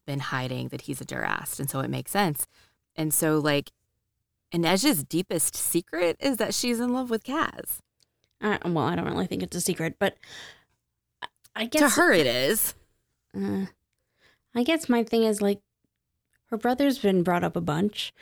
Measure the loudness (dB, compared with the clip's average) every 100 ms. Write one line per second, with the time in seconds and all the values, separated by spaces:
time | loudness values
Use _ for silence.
0 | -8 -6 -4 -4 -4 -6 -8 -8 -10 -10
1 | -8 -6 -4 -4 -6 -6 -6 -4 -4 -6
2 | -2 0 0 -2 -8 _ _ _ _ -6
3 | -2 0 2 2 2 0 -2 -12 _ _
4 | _ _ _ _ _ 0 2 4 2 0
5 | 0 -4 -2 -2 -2 -2 -2 -2 -2 0
6 | 0 0 0 0 -2 -2 0 0 0 -2
7 | -2 -4 -4 -2 -2 -4 -10 -10 -14 _
8 | _ _ _ _ -2 -2 -2 0 0 0
9 | -2 -2 -4 -4 -6 -4 -2 -2 -4 -2
10 | -2 -2 -12 -18 -18 -20 _ _ _ _
11 | _ _ -18 _ _ -8 0 4 4 6
12 | 6 6 4 2 2 2 -2 -6 _ _
13 | _ _ _ -6 -4 -4 -6 -10 _ _
14 | _ _ _ _ _ -2 0 0 2 2
15 | 2 2 2 2 2 0 _ _ _ _
16 | _ _ _ _ _ -2 0 4 2 4
17 | 4 4 4 2 0 -2 -2 0 0 -2
18 | -10 -12